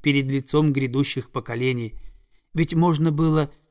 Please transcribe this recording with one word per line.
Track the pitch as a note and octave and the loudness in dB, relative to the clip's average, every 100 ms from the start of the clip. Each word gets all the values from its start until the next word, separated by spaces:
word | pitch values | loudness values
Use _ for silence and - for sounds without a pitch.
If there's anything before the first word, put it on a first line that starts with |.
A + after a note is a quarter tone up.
перед | D3+ C#3 C3+ | 0 2 0
лицом | C3+ C3 D3+ D#3 | -2 0 2 2
грядущих | C#3 C3+ B2+ C#3 - - | 2 0 -2 -2 -4 -8
поколений. | C3+ - A#2 B2+ B2 A2+ - - - _ _ _ | -8 -8 -4 -2 -2 -6 -10 -16 -18 _ _ _
Ведь | - D#3+ | -2 0
можно | D#3+ E3+ D3+ D#3+ | 2 2 4 0
было | D3 D#3+ D#3 D3 - _ | 0 2 2 -2 -6 _